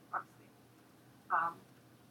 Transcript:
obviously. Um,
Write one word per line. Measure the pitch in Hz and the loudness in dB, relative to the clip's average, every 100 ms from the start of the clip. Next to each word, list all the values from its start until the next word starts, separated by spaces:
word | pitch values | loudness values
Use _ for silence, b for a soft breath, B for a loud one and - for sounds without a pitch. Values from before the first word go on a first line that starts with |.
| - | -8
obviously. | - - - - - - - - - - - - | -8 -8 -20 -20 -20 -20 -20 -20 -20 -20 -14 0
Um, | 175 165 - - - - - - | 2 2 -2 -14 -20 -20 -20 -20